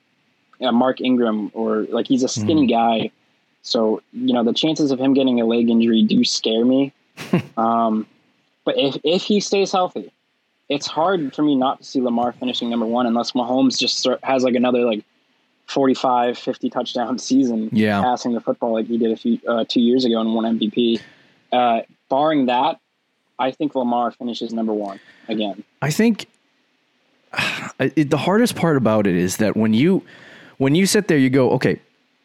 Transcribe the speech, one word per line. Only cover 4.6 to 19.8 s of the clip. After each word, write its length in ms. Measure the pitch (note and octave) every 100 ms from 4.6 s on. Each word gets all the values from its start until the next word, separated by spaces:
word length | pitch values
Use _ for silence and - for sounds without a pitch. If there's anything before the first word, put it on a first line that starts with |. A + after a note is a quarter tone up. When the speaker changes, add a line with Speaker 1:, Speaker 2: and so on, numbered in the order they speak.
| D#3 D#3 D3
Speaker 1:
of 80 | B2+
him 140 | C3+
getting 260 | C#3 C3 A#2+
a 60 | A2+
leg 240 | A#2 A#2
injury 320 | A#2 A#2 A2+
do 200 | G#2+ - A#2+
scare 400 | - A#2+ A2 B2
me. 260 | C3 C#3 - _ -
Speaker 2:
<laughs> 340 | - F3 - -
Speaker 1:
Um, 480 | A2+ A#2 A2+ A2 A2 _ _ _ _ _ -
but 120 | B2+
if, 200 | C#3 C#3+ D3+
if 180 | F#3
he 160 | - G#3
stays 320 | - G3+ F#3+
healthy, 400 | F#3+ F3+ - F#2 _ _ _ _ _ -
it's 200 | C#3+ -
hard 460 | - E3+ F#3+ C3+
for 80 | -
me 140 | D3+ C3+
not 220 | C3 C3+
to 60 | -
see 160 | C#3
Lamar 320 | B2 A#2 B2
finishing 360 | A#2 B2+ A#2+ A#2+
number 160 | A#2 A2+
one 200 | A#2+ B2
unless 260 | A#2 A2+
Mahomes 480 | B2+ A#2+ B2+ C3 -
just 200 | B2 -
sort, 220 | B2+ B2 C3
has, 180 | C3+
like, 120 | B2+ A#2+
another, 280 | B2 B2
like, 220 | A#2+ G#2+ - _ _ _ _ _ -
forty-five, 680 | C#3 C3+ B2+ C3+ B2 B2 A#2+
fifty 320 | - B2 B2+
touchdown 500 | B2+ A#2+ B2 A#2 A#2+
season 500 | - C3 B2+ A2+ A2
Speaker 2:
Yeah. 280 | G#2+ G#2+ G2+
Speaker 1:
passing 300 | B2 B2 B2
the 60 | A#2
football 320 | - B2+ A#2+
like 140 | A2+ A2
he 100 | A#2
did 140 | A2+
a 60 | A2
few, 200 | A#2+ A2+ -
uh, 180 | A#2 A2
two 140 | B2+